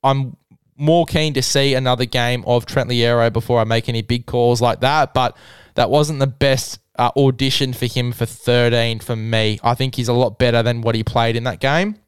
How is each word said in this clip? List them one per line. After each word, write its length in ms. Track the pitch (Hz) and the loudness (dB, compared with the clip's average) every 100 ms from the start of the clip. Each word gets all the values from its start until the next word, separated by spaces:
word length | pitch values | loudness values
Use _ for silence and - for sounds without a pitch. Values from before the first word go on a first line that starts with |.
I'm 320 | 135 139 127 - _ _ _ _ | 0 0 -4 -10 _ _ _ _
more 300 | 147 170 160 | 2 2 2
keen 280 | 165 156 | 0 0
to 80 | 131 | -2
see 320 | 123 143 139 | 0 0 2
another 300 | 131 131 123 | 2 0 0
game 400 | 123 123 120 123 101 | -2 -2 -2 -2 0
of 200 | 120 - | -2 0
Trent 220 | - 120 | -4 -2
Loiero 440 | 120 117 120 117 | 0 2 4 2
before 280 | 113 - 120 | 0 0 0
I 40 | |
make 240 | 110 113 - | 2 0 -2
any 140 | 117 | -6
big 240 | 107 120 - | -2 -4 -2
calls 360 | 123 120 120 | 0 2 4
like 180 | 120 104 | 0 0
that, 320 | 127 156 135 | 0 2 0
but 240 | 139 123 - - - - | 0 -2 -4 -20 -20 -8
that 160 | - 120 | -2 2
wasn't 300 | 147 147 147 | 2 2 0
the 60 | 135 | -4
best, 520 | 117 139 131 - - _ - | 0 0 0 -4 -14 _ -2
uh, 120 | 120 135 | 0 4
audition 580 | 139 123 135 - 135 | 2 2 -2 0 -2
for 100 | 120 | -4
him 260 | 127 131 120 | -4 -2 -4
for 140 | 117 | -4
thirteen 760 | 117 - - 120 120 117 117 113 | -6 -4 0 2 4 2 0 -4
for 160 | - | -6
me. 460 | 113 110 113 110 104 | -6 -2 0 0 0
I 120 | 117 | -2
think 200 | 123 131 | 0 -4
he's 140 | 127 120 | -4 0
a 60 | |
lot 240 | 120 123 107 | 2 0 2
better 240 | 123 117 | 2 2
than 180 | 113 117 | 0 -2
what 140 | 113 | -2
he 100 | 113 | -2
played 320 | 110 120 117 117 | -2 0 0 -2
in 80 | |
that 160 | 120 - | -4 -4
game. 360 | 135 156 202 214 | 0 0 -2 -6